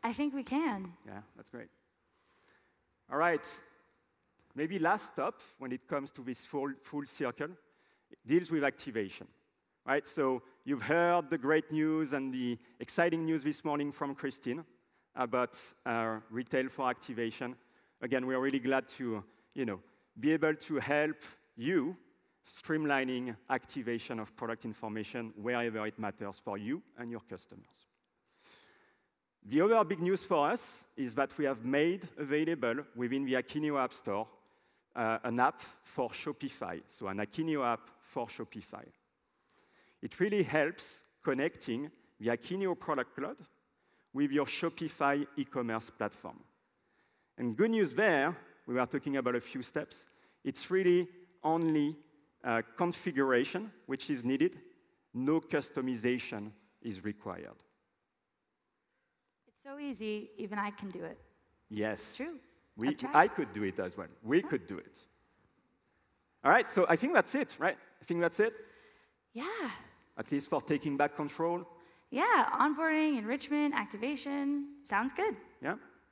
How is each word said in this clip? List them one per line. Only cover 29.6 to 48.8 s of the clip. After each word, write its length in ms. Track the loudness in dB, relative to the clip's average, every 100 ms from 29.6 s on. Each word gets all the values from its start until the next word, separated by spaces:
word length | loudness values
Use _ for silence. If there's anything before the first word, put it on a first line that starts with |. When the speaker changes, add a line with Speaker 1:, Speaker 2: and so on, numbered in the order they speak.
Speaker 2:
other 240 | 6 6
big 160 | 4 2
news 240 | 2 0
for 260 | 2 4 4
us 340 | 2 -4 -16 -18 -8
is 180 | -4
that 220 | 0 0 2
we 60 |
have 200 | 0 0
made 440 | 0 4 4 0 -6 -10
available 680 | -2 0 2 0 0 0 -4 -4
within 280 | -2 0
the 100 | 2
Akinio 480 | 0 0 -2 0 0
App 100 | 0
Store, 340 | -2 -4 -4 -4 -12 _ _ _ _ _ -2
uh, 220 | 0 0
an 160 | 0 4
app 240 | 4 4 -16 -18
for 260 | -12 -4 -4
Shopify, 720 | -4 -8 -6 -10 -8 -8 -8 -12
so 180 | -8 -4
an 120 | -2
Akinio 460 | -4 -2 -2 0
app 240 | 2 0 -4 -20
for 260 | -10 -8 -8
Shopify. 580 | -8 -12 -12 -14 -16 -16 _ _ _ _ _ _ _ _ _ _ _
It 160 | -14 0
really 240 | 2 4
helps 600 | 4 4 2 0 -14 -16 _ _
connecting 680 | -2 2 0 -2 -4 -4 -4 -12 _ _
the 100 | -2
Akinio 500 | -2 -2 -2 -2 -2
product 360 | -2 -2 -2
cloud 220 | -6 -8 -8 -18 _ _ _ _ _ _
with 200 | -2 2
your 140 | 2 0
Shopify 800 | -2 -4 -4 -8 0 2 2 -2 -6
e-commerce 540 | -4 -2 -2 -2 -6
platform. 500 | -6 -6 -4 -16 -16 -20 _ _ _ _ _ _ _ _ -6
And 200 | -4 2
good 140 | 4
news 220 | 4 2
there, 440 | 4 4 6 2 -2 -14 -20 -4
we 80 |
were 120 | 0